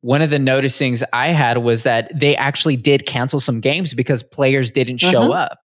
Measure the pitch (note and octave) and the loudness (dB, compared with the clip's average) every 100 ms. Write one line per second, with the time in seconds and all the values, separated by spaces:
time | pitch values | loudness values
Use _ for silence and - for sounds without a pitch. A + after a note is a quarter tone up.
0 | A#2+ C#3 D#3 C#3+ C3+ C3 C3+ - C3+ A#2+ | 0 0 2 2 2 2 0 -2 -2 -2
1 | - A#2+ C#3 E3 B2+ A#2+ A#2+ A2+ A#2+ A#2 | -2 -2 0 2 2 2 2 2 2 0
2 | A#2 D#3 C#3+ D3 C#3 C#3+ D#3+ C3 A#2 C#3 | -2 0 2 2 0 -2 -2 0 2 0
3 | - B2+ C3 D3 B2+ A#2 C3+ D3+ F3+ A#2+ | 0 -4 -2 -2 -4 -2 -2 -2 -4 -4
4 | C3 C3 - - C3+ C3+ A#2+ C3+ A#2+ B2 | -2 -4 -4 -2 0 2 0 -2 -2 0
5 | F3 B2+ A2+ D#3+ D3+ - _ | 0 2 2 0 -4 -8 _